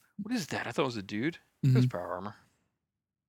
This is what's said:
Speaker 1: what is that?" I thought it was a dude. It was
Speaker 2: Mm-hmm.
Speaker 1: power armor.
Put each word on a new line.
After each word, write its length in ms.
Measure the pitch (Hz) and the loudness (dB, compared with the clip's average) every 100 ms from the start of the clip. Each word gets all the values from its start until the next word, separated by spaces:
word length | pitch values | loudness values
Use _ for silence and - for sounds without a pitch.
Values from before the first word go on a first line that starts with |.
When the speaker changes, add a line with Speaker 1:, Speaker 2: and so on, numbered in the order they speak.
| _ - | _ -12
Speaker 1:
what 120 | 202 247 | -4 -4
is 120 | 156 | -2
that?" 200 | 107 - | -4 -4
I 40 | |
thought 100 | 117 | -2
it 20 | 143 | -2
was 120 | 117 | -2
a 40 | |
dude. 340 | 95 104 139 170 _ _ | -6 -4 -4 -4 _ _
It 100 | 139 | 4
was 120 | 127 127 | 6 4
Speaker 2:
Mm-hmm. 120 | 87 | 2
Speaker 1:
power 140 | 87 | -4
armor. 220 | 90 98 - _ _ _ _ _ _ _ _ | -6 -6 -12 _ _ _ _ _ _ _ _